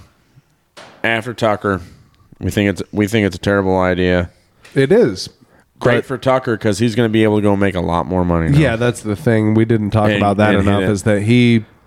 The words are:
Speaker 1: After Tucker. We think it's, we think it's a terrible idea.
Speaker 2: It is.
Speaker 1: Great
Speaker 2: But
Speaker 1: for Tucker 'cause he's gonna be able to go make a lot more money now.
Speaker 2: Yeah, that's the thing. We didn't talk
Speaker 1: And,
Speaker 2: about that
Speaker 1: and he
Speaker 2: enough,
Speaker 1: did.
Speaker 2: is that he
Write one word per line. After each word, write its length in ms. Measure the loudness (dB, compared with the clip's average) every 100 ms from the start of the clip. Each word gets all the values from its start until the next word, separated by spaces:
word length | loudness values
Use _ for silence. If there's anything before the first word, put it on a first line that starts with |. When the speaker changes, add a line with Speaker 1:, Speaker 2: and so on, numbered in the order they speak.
| -20 _ _ _ _ _ _ -20 -20 -8
Speaker 1:
After 300 | -4 -4 -4
Tucker. 480 | -2 -2 0 -2 -4 -6 -20 _ _ _ -10
We 120 | -4
think 180 | 0 0
it's, 140 | -2 -6
we 140 | -2 0
think 180 | 0 0
it's 100 | -2
a 40 |
terrible 380 | -2 0 0 0
idea. 500 | 0 0 2 0 -2 _ _ _ -6 -2
Speaker 2:
It 160 | 2
is. 380 | 2 2 -2 -12 -18 _ _ _ _
Speaker 1:
Great 180 | 0 0
Speaker 2:
But 80 | -2
Speaker 1:
for 120 | -4
Tucker 400 | -2 0 -2 -2
'cause 220 | -2 0
he's 160 | -2 0
gonna 140 | 0
be 140 | 2
able 140 | 2 2
to 40 |
go 140 | 2 0
make 200 | 0 -2
a 60 |
lot 240 | -2 -2 -2
more 180 | -2 0
money 240 | 0 2
now. 80 | 2
Speaker 2:
Yeah, 180 | 2 0
that's 260 | -2 -4
the 140 | -6 -4
thing. 380 | 0 0 2
We 100 | 2 2
didn't 260 | 0 0
talk 160 | 0 0
Speaker 1:
And, 80 | 2
Speaker 2:
about 200 | 0 2
that 180 | 2 2
Speaker 1:
and 80 |
he 40 | 2
Speaker 2:
enough, 120 | 0
Speaker 1:
did. 80 | 0
Speaker 2:
is 140 | -2
that 180 | 0 0
he 420 | 2 2 4 2 -2 _